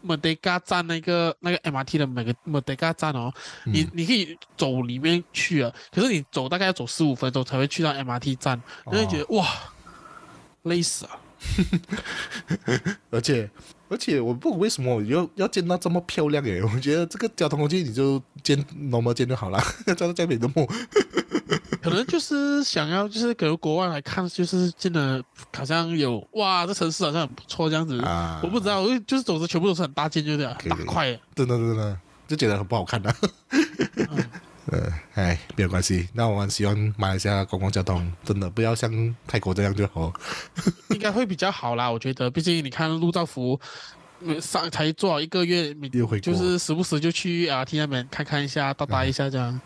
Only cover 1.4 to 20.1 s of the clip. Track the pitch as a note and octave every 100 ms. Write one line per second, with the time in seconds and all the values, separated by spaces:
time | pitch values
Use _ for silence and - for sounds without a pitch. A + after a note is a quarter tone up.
1.4 | F3 F3 - C#3 C3+ D#3+ C#3 B2 A#2 A#2+
2.4 | - D3 C3 C3+ E3 E3 D#3+ C#3 A#2+ -
3.4 | - - - A2 D#3+ E3+ E3 B3 E3 E3
4.4 | - - D3+ B2+ A#2+ B2 D#3 F3 E3+ -
5.4 | - E3 A#2+ - - - B3 F#3+ C#3 -
6.4 | C3 F3 F#3+ F#3 B2 - D#3 B2+ C3 C3
7.4 | B2+ C3+ C#3 - D#3 C#3 C3 B2 C#3 B2+
8.4 | - B2 - - - F#3+ G#3+ E3 D3 A3
9.4 | E3+ - - - - - - - - -
10.4 | - _ E3 F3 E3+ - - - - -
11.4 | - - - F3 - G3+ - - - -
12.4 | - E3+ - B2 - G3+ _ A2+ A#2+ C3
13.4 | G#2 - - - _ - - D3 A#2+ A#2+
14.4 | D#4+ G3 G3+ - B2+ A#2+ G#2 D3+ E3+ -
15.4 | F#3+ - F3 F3+ F3+ F3 F3 - D3+ D3
16.4 | C3+ F2+ G#2 A2+ C3+ D3+ E3+ - - -
17.4 | D#3 D3 D3 F3+ D#3 A2 C3+ C3+ - -
18.4 | - C#3+ C#3+ - C#3+ A#2+ A#2+ A#2+ B2 B2+
19.4 | G2 G2 - - G#3+ F3 E3+